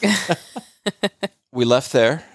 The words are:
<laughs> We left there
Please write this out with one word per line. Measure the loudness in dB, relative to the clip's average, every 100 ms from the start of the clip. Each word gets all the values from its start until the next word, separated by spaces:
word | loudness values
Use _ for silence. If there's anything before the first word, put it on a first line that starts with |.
<laughs> | -2 -2 -2 -6 -8 -18 -20 _ -10 -6 -8 -8 -12 _ _
We | -2
left | 2 2 2
there | 2 2 0 -8